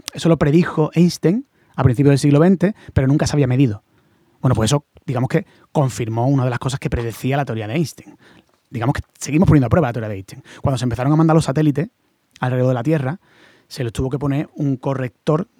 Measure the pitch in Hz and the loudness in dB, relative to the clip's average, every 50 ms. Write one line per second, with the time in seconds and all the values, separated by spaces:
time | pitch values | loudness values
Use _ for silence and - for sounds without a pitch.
0 | _ - - 160 - 165 165 151 165 147 143 170 175 - - - 151 151 - 165 | _ -14 -10 -2 0 0 2 2 2 2 4 2 2 2 0 -2 -2 0 2 2
1 | 175 175 - - - 160 180 240 277 _ _ _ _ _ _ - 127 131 123 110 | 2 2 2 0 0 0 0 -2 -4 _ _ _ _ _ _ 0 2 2 2 4
2 | 143 143 139 135 - 147 139 143 160 180 196 160 - 190 214 - - - - - | 4 4 4 4 4 4 4 4 6 4 4 4 2 0 -2 -4 -12 -8 -4 -2
3 | 135 131 139 156 - 120 - 147 139 123 127 127 139 120 101 101 - _ _ _ | 0 2 2 2 0 0 0 0 0 2 2 2 2 2 0 -4 -10 _ _ _
4 | _ _ _ _ _ _ _ _ - 131 123 110 110 110 139 143 - _ _ - | _ _ _ _ _ _ _ _ 0 0 2 2 2 0 0 -2 -2 _ _ -14
5 | - - 131 123 120 - - 160 - - _ _ _ _ - 156 143 127 - - | -10 -6 -4 -2 -2 -2 -2 -2 -4 -6 _ _ _ _ -2 0 0 0 -2 -4
6 | 127 107 113 117 117 131 143 135 127 127 120 120 - 139 123 135 - 139 - 123 | -6 -6 -4 -2 0 0 2 0 0 -2 -4 -4 -6 -6 -6 -6 -6 -4 -4 -4
7 | 117 117 110 - - 131 135 143 143 127 120 110 107 104 113 160 165 127 - - | -4 -6 -8 -6 -4 -4 -2 -2 -4 -4 -6 -8 -6 -4 -4 -4 -4 -4 -6 -12
8 | - - - _ _ _ _ - _ _ _ _ _ _ - 123 117 123 147 - | -20 -20 -20 _ _ _ _ -20 _ _ _ _ _ _ -8 -4 -2 -2 -2 -4
9 | - _ _ _ - - 135 156 190 160 143 151 131 113 113 180 160 120 117 123 | -6 _ _ _ -8 -4 0 2 4 4 4 4 4 4 2 2 0 0 -2 -6
10 | 110 107 104 95 98 - - 131 - - - - - 143 135 120 117 123 113 117 | -8 -8 -10 -12 -12 -16 -18 -20 -20 -20 -12 -6 -4 -4 -2 -2 -2 -4 -4 -2
11 | 123 139 156 156 160 165 156 160 151 - 135 151 156 151 139 147 156 220 - _ | 0 0 2 4 4 4 4 4 2 2 0 0 0 0 0 0 -4 -6 -10 _
12 | _ _ _ _ _ _ _ _ - 127 127 127 127 127 131 120 113 147 160 156 | _ _ _ _ _ _ _ _ -6 -4 -2 0 0 0 0 0 -2 -2 -2 -2
13 | 127 127 156 196 _ _ _ _ _ _ _ _ _ _ - - 131 117 104 - | -2 -4 -6 -8 _ _ _ _ _ _ _ _ _ _ -10 -8 -8 -6 -4 -4
14 | 131 131 131 139 139 143 139 143 - - _ - 151 143 135 - - 147 135 127 | -4 -4 -4 -4 -4 -2 -2 -4 -4 -6 _ -4 -4 -2 -4 -4 -4 -4 -4 -4
15 | 131 123 - _ _ - 151 156 190 - _ | -6 -8 -10 _ _ -2 -2 -2 -2 -6 _